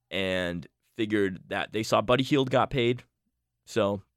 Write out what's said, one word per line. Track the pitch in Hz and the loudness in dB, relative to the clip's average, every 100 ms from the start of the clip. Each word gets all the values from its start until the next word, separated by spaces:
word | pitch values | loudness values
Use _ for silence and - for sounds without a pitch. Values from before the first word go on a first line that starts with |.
| - | -10
and | 95 95 92 87 87 - _ _ - | -4 -2 -2 -2 -6 -10 _ _ -6
figured | 110 107 98 92 - | -2 0 0 -2 -6
that | 95 - | -6 -4
they | 107 | -4
saw | 110 110 | 0 2
Buddy | 107 123 | 4 2
Hield | 127 143 131 | 2 0 2
got | 131 107 | 2 0
paid. | 139 120 123 - _ _ _ _ _ - | 0 0 0 -6 _ _ _ _ _ -6
So | 113 101 98 - | 0 0 0 -8